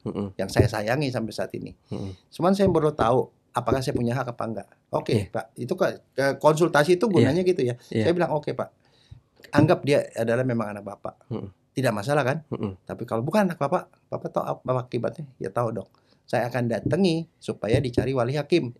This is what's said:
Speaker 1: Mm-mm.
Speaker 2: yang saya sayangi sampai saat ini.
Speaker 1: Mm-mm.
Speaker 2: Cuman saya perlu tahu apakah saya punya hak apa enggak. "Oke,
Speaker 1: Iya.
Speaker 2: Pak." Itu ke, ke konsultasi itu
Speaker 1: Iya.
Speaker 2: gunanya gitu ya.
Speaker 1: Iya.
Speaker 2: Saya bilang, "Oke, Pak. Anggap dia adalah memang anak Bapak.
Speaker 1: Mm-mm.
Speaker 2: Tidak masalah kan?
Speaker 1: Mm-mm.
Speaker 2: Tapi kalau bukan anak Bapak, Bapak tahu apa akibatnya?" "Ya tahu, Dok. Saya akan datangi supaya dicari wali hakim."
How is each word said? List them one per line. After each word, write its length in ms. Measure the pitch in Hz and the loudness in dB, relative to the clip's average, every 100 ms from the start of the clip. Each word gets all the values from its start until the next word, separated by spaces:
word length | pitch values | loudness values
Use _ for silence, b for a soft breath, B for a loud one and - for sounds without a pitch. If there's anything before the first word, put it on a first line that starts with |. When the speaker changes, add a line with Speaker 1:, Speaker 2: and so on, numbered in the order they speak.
Speaker 1:
Mm-mm. 320 | 113 95 101 | -8 -6 -6
Speaker 2:
yang 160 | - 98 | -6 0
saya 160 | 120 - | 4 4
sayangi 420 | 110 104 135 139 | 0 -2 -2 -2
sampai 220 | 123 110 | -4 -6
saat 180 | 104 - | -6 -8
ini. 160 | - 101 - _ | -8 -10 -14 _
Speaker 1:
Mm-mm. 220 | 104 98 92 B | -10 -8 -12 B
Speaker 2:
Cuman 240 | - 175 | 0 2
saya 140 | 196 196 | 4 4
perlu 240 | 160 151 | 4 2
tahu 280 | 147 113 127 - _ _ | 2 2 2 0 _ _
apakah 280 | 123 120 131 | -4 0 0
saya 160 | 127 | 0
punya 180 | 127 120 | -2 -2
hak 140 | 131 123 | -2 -4
apa 140 | 117 | -6
enggak. 220 | 113 104 - _ _ | -8 -8 -14 _ _
"Oke, 220 | 151 156 | -4 0
Speaker 1:
Iya. 140 | 117 92 | 0 0
Speaker 2:
Pak." 160 | 107 - | -6 -8
Itu 180 | - 123 | -10 -8
ke, 140 | 180 160 104 _ | -2 -2 -2 _
ke 140 | - 139 135 | -2 0 4
konsultasi 580 | 151 156 165 143 151 | 4 6 4 4 4
itu 100 | 180 233 | 4 4
Speaker 1:
Iya. 60 | |
Speaker 2:
gunanya 280 | 165 117 165 | 4 4 4
gitu 200 | 185 175 | 2 2
ya. 120 | 120 120 - | -2 -4 -4
Speaker 1:
Iya. 160 | 113 | 0
Speaker 2:
Saya 80 | 110 | 2
bilang, 180 | 175 151 | 2 0
"Oke, 200 | 151 147 | -2 -4
Pak. 160 | 127 - _ b b b b _ _ - | -6 -8 _ b b b b _ _ 0
Anggap 340 | 143 156 170 | 4 4 4
dia 240 | 131 143 - | 2 2 2
adalah 300 | 110 117 117 | -2 0 0
memang 280 | 127 117 104 | 0 -2 -4
anak 120 | 104 | -8
Bapak. 460 | 101 101 98 - - | -12 -12 -12 -14 -10
Speaker 1:
Mm-mm. 200 | 113 98 - _ | -10 -10 -16 _
Speaker 2:
Tidak 160 | - 127 | -2 0
masalah 320 | 107 98 147 | 0 0 0
kan? 160 | 123 156 - | 0 -2 -6
Speaker 1:
Mm-mm. 300 | - 101 90 | -6 -6 -8
Speaker 2:
Tapi 180 | - 95 | -12 -12
kalau 220 | 120 113 | -4 -4
bukan 240 | 139 214 190 | 0 0 0
anak 80 | 170 | -2
Bapak, 320 | 143 180 - _ _ | -2 -2 -4 _ _
Bapak 220 | - 165 | -10 -6
tahu 140 | - | -4
apa 240 | - - - 127 | -4 -4 -2 -4
akibatnya?" 480 | 123 123 117 - 147 - | -2 -4 -4 -6 -14 -10
"Ya 120 | 95 | -6
tahu, 240 | 120 117 | -2 -2
Dok. 160 | 110 - _ _ _ | -4 -10 _ _ _
Saya 240 | - 123 120 | -4 -2 -2
akan 200 | 127 120 | -2 -2
datangi 600 | 104 - 151 190 165 160 | -2 0 2 2 2 -4
supaya 440 | _ - 113 - 131 | _ -10 -6 0 2
dicari 320 | 131 120 117 | 2 -2 0
wali 240 | 135 117 | 0 -2
hakim." 400 | 147 147 170 120 | -2 0 0 0